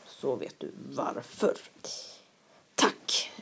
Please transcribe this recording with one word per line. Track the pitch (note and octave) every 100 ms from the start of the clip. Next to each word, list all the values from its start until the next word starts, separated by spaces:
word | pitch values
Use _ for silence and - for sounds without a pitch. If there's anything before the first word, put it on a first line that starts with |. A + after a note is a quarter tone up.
| -
så | - - A#2+
vet | - -
du | - - B2+
varför. | C#3 B2+ G#2+ - - G#3 - - - - - - - - _ _ - _ -
Tack. | G#3+ - - - - -